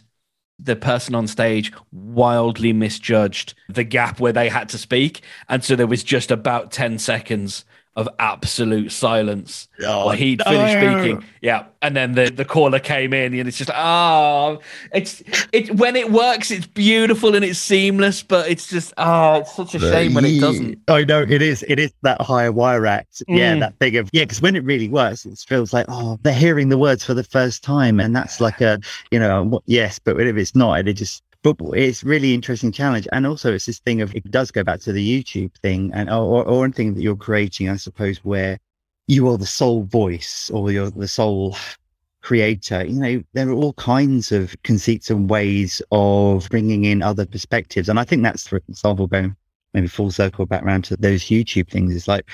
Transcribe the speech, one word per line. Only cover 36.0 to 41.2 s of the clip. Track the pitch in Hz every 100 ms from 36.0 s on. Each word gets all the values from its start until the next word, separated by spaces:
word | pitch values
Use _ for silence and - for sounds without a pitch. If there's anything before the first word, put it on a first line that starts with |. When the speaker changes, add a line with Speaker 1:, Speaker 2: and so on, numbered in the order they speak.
| 104
Speaker 2:
or, | 113
or, | 101 120
or | - 127 131
anything | 127 110 101
that |
you're | 104 101
creating, | - 107 101 - 95
I | 98
suppose, | - - 101 95 101
where | 98 95 95 _ _ _ _ -
you | 135 127
are | 113
the | 98
sole | - 127 117
voice | 98 117 98 85 - - -
or | 110 101
you're | 101 98
the | 101 98
sole | -